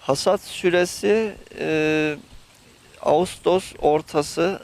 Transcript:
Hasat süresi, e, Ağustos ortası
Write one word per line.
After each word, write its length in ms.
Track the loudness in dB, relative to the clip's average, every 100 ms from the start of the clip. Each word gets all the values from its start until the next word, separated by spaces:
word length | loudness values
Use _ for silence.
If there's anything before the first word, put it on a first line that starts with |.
Hasat 400 | 0 0 2 0
süresi, 920 | -2 -2 2 2 0 -2 0 0 0 -8 -18 -8
e, 580 | -2 0 2 2 0 -4 -12 -20 -20 -20 -20 -20 -20 -6
Ağustos 720 | 2 2 2 -2 0 0 -2 -2
ortası 840 | 0 0 0 -4 -4 -2 -2 -2